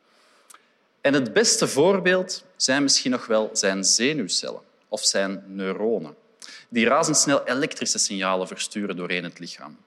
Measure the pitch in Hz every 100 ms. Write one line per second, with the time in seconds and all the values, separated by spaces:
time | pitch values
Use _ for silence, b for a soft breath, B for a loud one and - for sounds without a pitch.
0 | b b b b b b b b b _
1 | 143 143 120 196 233 - 143 127 170 196
2 | 180 185 185 - - - - 135 139 -
3 | 131 123 - 110 110 - 98 95 95 -
4 | 123 156 90 - 62 52 - _ - 107
5 | - 101 98 98 95 95 95 92 110 104
6 | 78 - _ _ B B B 120 - 143
7 | 160 147 151 143 - 127 151 - 120 107
8 | - 98 95 92 92 98 - 107 101 90
9 | 90 90 85 - 85 - 67 -